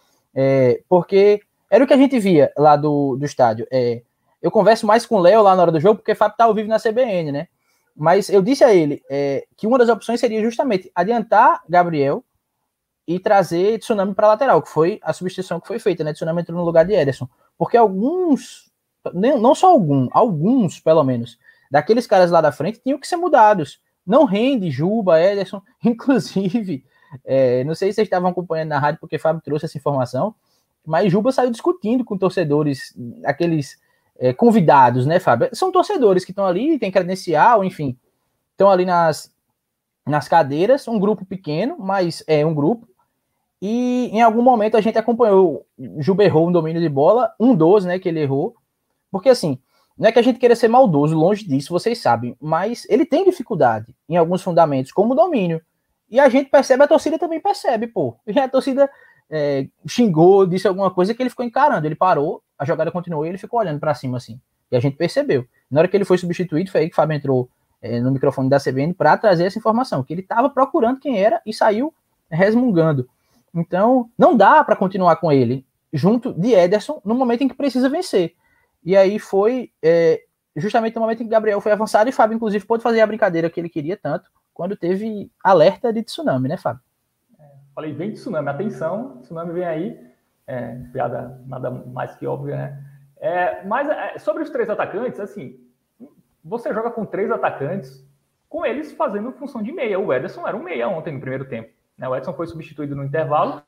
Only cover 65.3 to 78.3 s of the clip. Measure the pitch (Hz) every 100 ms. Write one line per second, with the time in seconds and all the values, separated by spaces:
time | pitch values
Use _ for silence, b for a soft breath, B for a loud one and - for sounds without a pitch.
65.3 | 143 123 _ - 139 180 208 196 180 175
66.3 | 175 175 156 190 175 160 - 156 151 139
67.3 | 131 127 _ _ _ 110 120 127 135 143
68.3 | - 135 135 143 127 147 180 151 175 220
69.3 | 170 180 214 220 226 - 160 123 165 190
70.3 | 220 - - 262 330 226 262 294 226 208
71.3 | 339 214 220 226 208 294 _ _ _ -
72.3 | 160 196 226 254 175 160 143 127 _ _
73.3 | _ _ 170 170 175 220 254 233 - 320
74.3 | 269 262 302 285 214 185 190 180 160 165
75.3 | 139 117 135 - _ _ 151 170 240 247
76.3 | - 214 190 175 208 - 302 190 240 247
77.3 | 233 269 - 277 247 254 311 370 220 165